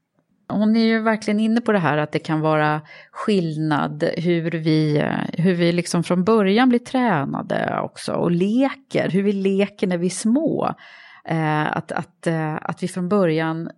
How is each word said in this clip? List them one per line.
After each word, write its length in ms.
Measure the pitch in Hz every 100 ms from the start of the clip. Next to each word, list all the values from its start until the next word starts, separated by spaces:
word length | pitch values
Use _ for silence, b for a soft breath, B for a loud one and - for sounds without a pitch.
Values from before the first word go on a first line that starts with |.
| _ _ _ _ -
Hon 280 | - 214 226
är 80 |
ju 180 | 226 226
verkligen 380 | 226 214 214 208
inne 200 | 220 233
på 120 | 233
det 60 | 208
här 200 | 156 151
att 140 | 151
det 60 | 156
kan 220 | - 156
vara 400 | 156 156 151 151 151 B B
skillnad 920 | - - 202 165 151 156 147 160 147 165 -
hur 340 | 170 170 160
vi, 460 | 165 160 156 156 147
eh, 460 | 151 50 - -
hur 100 | 175
vi 180 | 175 170
liksom 320 | 175 170 175
från 200 | 165 180
början 440 | 180 226 190 208 262
blir 100 | 240
tränade 1000 | 240 262 247 160 139 - - - - -
också 300 | - - -
och 180 | - 175
leker, 800 | 170 196 233 269 - - 151 139
hur 120 | 175
vi 100 | 202
leker 540 | 196 190 196 202 - 196
när 120 | 180
vi 80 | 185
är 40 |
små. 640 | 185 214 254 320 - - B B B B B -
Eh, 480 | 160 156 151 151 -
att, 160 | -
att, 340 | - - _ 175
eh, 280 | 160 156
att 280 | 156 - 165
vi 60 | 175
från 200 | 185 180
början, 640 | 202 175 156 160 160 165